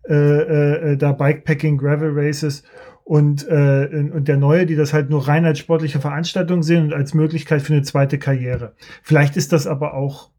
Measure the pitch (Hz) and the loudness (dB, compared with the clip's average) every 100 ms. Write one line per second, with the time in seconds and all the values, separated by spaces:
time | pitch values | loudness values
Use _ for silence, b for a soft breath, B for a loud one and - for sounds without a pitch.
0 | - 151 147 147 156 151 147 156 160 143 | 0 2 4 2 2 2 2 0 -2 0
1 | 143 135 139 147 - 147 156 143 143 147 | 0 2 0 0 -2 0 0 0 0 0
2 | 156 147 147 147 156 139 B B B B | -2 -2 -2 -2 -4 -6 B B B B
3 | - 151 147 143 - 151 143 139 143 156 | 0 2 4 0 0 2 4 2 0 -4
4 | 147 156 143 139 139 165 180 156 147 151 | -4 -2 0 2 4 2 2 0 0 0
5 | 139 151 131 151 165 156 - 165 156 139 | 0 -2 0 2 2 0 -2 -2 0 -4
6 | 143 143 165 190 170 180 156 170 151 143 | -4 -6 -6 -4 -2 0 2 2 2 -2
7 | 139 156 156 160 - 151 143 151 143 143 | -2 0 0 -2 -2 -2 2 0 0 -2
8 | 139 143 143 131 123 123 120 _ B B | 0 -2 -2 -4 -4 -6 -8 _ B B
9 | - 151 143 156 143 165 139 139 147 135 | 0 2 2 0 0 0 0 -4 -6 -4
10 | 139 139 - | -6 -8 -20